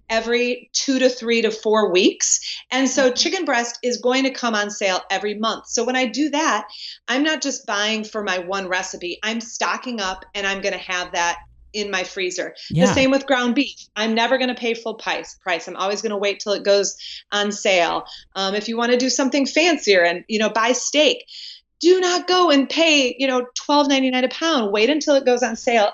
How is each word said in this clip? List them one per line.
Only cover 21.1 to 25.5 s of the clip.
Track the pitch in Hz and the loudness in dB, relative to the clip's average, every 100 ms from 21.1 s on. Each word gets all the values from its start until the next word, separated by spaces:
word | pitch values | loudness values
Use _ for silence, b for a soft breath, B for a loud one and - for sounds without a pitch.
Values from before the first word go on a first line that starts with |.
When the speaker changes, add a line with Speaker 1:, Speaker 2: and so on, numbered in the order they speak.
| 170 - B B B _ _ | 2 -8 B B B _ _
Speaker 1:
do | 320 370 | 4 4
not | 359 349 359 | 4 0 2
go | 359 349 | 2 4
and | 285 262 | 4 2
pay, | 294 330 294 254 - | 2 4 4 2 0
you | 269 | -2
know, | 254 247 - | 0 -4 -10
twelve | - 294 285 | 0 2 4
ninety-nine | 269 262 254 254 | 2 2 0 -2
a | |
pound. | - 330 311 214 | -2 0 0 0
Wait | 208 226 | 2 2
until | 311 294 277 | 2 2 2
it | 262 | 4
goes | 247 | 2
on | 233 | 0